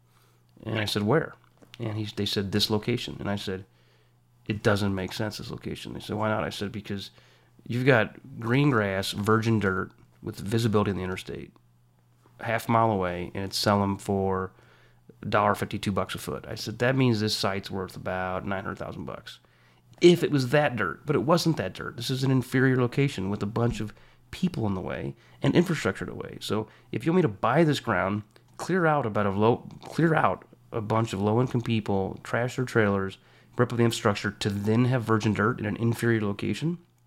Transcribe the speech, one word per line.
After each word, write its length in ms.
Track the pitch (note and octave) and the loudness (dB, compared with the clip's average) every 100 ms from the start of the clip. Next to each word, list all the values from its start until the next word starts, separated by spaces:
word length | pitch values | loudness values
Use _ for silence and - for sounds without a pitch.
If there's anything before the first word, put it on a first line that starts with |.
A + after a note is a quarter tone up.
| _ _ _ _ _ - | _ _ _ _ _ -16
And 140 | - A2 | -8 -4
I 80 | G#2 | -2
said, 160 | G#2 | 0
"Where?" 320 | G#2 D3+ - - _ _ - - | 2 2 0 -8 _ _ -20 -10
And 200 | A#2 G#2+ | -6 -6
he, 100 | G#2+ - | -6 -4
they 100 | G2+ | -2
said, 260 | G#2+ G2 | -2 0
"This 180 | G#2 - | 0 2
location." 460 | G#2+ A2+ A#2+ - C2 | 0 0 -4 -6 -8
And 100 | G2 | -4
I 60 | G2+ | -4
said, 280 | - F#2+ F#2+ _ _ _ _ _ _ _ - | -4 -8 -10 _ _ _ _ _ _ _ -8
"It 160 | G#2 | -2
doesn't 320 | A2+ G2+ G2+ | 2 2 0
make 200 | F#2+ F#2 | -2 -4
sense, 240 | - G#2+ - | -6 -6 -6
this 120 | A2+ | -10
location." 440 | A#2+ - - - | -10 -10 -12 -10
They 60 | - | -12
said, 160 | - G#2 | -8 -4
"Why 120 | G#2+ | -2
not?" 160 | G#2+ | -2
I 60 | D#2+ | -4
said, 220 | - G2+ | -6 -8
"Because 380 | G2+ - G2+ - _ _ _ _ _ - | -8 -8 -10 -10 _ _ _ _ _ -8
you've 200 | A#2+ B2+ | 0 4
got 520 | B2 G#2 - - - | 4 4 -4 -18 -8
green 300 | A2+ B2+ C#3+ | 0 4 4
grass, 440 | A#2+ G2+ F#2+ G2 | 4 2 0 -4
virgin 480 | - G2+ A2 A2 A2 | -2 2 4 4 2
dirt 320 | G2 F#2 - - - _ | 2 0 -4 -10 -20 _
with 160 | - - | -12 -8
visibility 520 | F#2+ A2+ A#2 G#2 G#2 | -2 0 2 2 2
in 80 | F#2 | -2
the 60 | |
interstate, 480 | F#2 F#2+ - - - - _ _ _ _ _ _ _ - | -4 -8 -10 -12 -14 -20 _ _ _ _ _ _ _ -12
half 280 | A2+ A2+ - | -4 -4 2
mile 220 | A2+ A2+ | 2 4
away, 400 | G2+ F2+ F2 F2+ | 2 -2 -4 -8
and 100 | - | -8
it's 120 | F#2+ - | -6 -2
selling 400 | A2 G2+ G2 G2 | 2 4 2 -2
for 560 | - G2 F#2+ F#2 F#2+ - _ _ _ _ _ - | -2 0 0 -2 -4 -10 _ _ _ _ _ -14
a 40 | G2+ | -2
dollar 280 | G#2+ G#2 | 2 4
fifty-two 380 | G2+ G2 G2+ - | 2 -2 -4 -2
bucks 220 | F#2+ - | -2 -2
a 40 | - | -6
foot." 260 | - C2+ - | -8 -8 -8
I 60 | |
said, 240 | A2+ - A#2 | -10 -8 -2
"That 180 | B2 C3 | 0 4
means 240 | B2+ A2 | 4 4
this 160 | G#2+ - | 0 0
site's 340 | G#2 G2 - | -2 -4 -6
worth 260 | F#2+ F#2 - | -8 -8 -8
about 500 | - F#2 F#2 F#2 - | -6 -4 -4 -4 -4
nine 160 | F#2+ | -6
hundred 160 | F#2+ F#2+ | -6 -8
thousand 260 | - - | -8 -10
bucks." 360 | C2+ - - - _ _ _ _ _ - | -12 -12 -16 -20 _ _ _ _ _ 6
If 220 | F3 E3+ | 8 8
it 80 | D#3 | 4
was 200 | C#3+ B2+ | 0 2
that 260 | D3 D3 B2 | 2 2 0
dirt, 300 | F2+ - - | -2 -4 -2
but 100 | C3+ | 0
it 60 | |
wasn't 340 | B2 E3+ E3 D3+ | 4 2 2 0
that 160 | F#2+ | -2
dirt. 240 | - - - | -6 -10 -8
This 140 | A#2 | -4
is 120 | C3 | -2
an 80 | C3+ | 2
inferior 460 | C3 A#2+ C3 C3 C3 | 2 2 2 4 4
location 540 | B2 - C#3 - F#2+ | 2 2 -2 0 -4
with 120 | G#2 | -2
a 40 | G#2 | -2
bunch 340 | A#2 A#2 A2+ | 0 0 -2
of 140 | G#2+ - - _ _ | -8 -12 -20 _ _
people 360 | - F3+ D3 A2 | -4 -4 -2 -4
in 80 | |
the 60 | F#2+ | -4
way 320 | D2+ C2 C#3 - - - | -4 -6 -8 -10 -16 -4
and 140 | C#3 | 2
infrastructure 500 | - F3 D#3 A2 - | 4 2 0 -2 -2
in 60 | - | -6
the 60 | - | -8
way. 200 | - - | -10 -10
So 280 | - G2+ G#2+ - - | -4 -4 -4 -10 -8
if 140 | - D#3+ | -6 0
you 60 | |
want 40 | F3+ | 2
me 60 | |
to 60 | D3+ | 2
buy 360 | G2+ A2+ C#3 | 0 2 4
this 160 | E3 C3 | 4 2
ground, 420 | - F#2 F#2 G#2 - - _ - | 0 0 0 -2 -6 -18 _ -10
clear 260 | - F#3 | -2 2
out 220 | E3 D3 A#2+ | 2 2 0
about 180 | G#2 | 0
a 60 | G#2 | 0
low, 360 | G2 A2 A#2+ - - | 4 4 2 -2 -16
clear 300 | - - E3 | -8 2 4
out 300 | D#3 B2+ F#2 - - - | 4 2 0 -8 -20 -8
a 120 | A#2 | -6
bunch 320 | G#2 A2 A2+ | 0 0 0
of 80 | F#2+ | 0
low-income 400 | G#2 A2 B2+ B2 | 2 2 2 0
people, 580 | A#2 A2+ G#2 G2 F#2+ - | 0 0 0 0 -2 -6
trash 340 | - A#2 B2 - | -6 -4 -2 -4
their 100 | B2+ | 0
trailers, 500 | A#2+ G#2 G2 F#2+ - _ - _ - | 4 4 2 -2 -8 _ -20 _ 0
rip 160 | B2 | 2
up 60 | A#2+ | 4
the 60 | |
infrastructure 480 | A#2 A#2 A2 G2+ G#2+ | 2 4 2 2 -2
to 180 | - G#2+ | -2 -2
then 340 | G2+ G2+ A2 | 0 2 4
have 180 | B2 B2+ | 4 2
virgin 300 | A2+ A2 A2 | 2 2 2
dirt 260 | G2+ G#2+ B2+ | 2 0 0
in 40 | |
an 120 | G#2 F#2+ | -4 -2
inferior 440 | A#2 A2+ A#2 A2+ | 0 0 2 2
location, 560 | G#2 G2+ G2+ G#2 D#3 F3 _ _ | 0 -2 -4 -2 -4 -6 _ _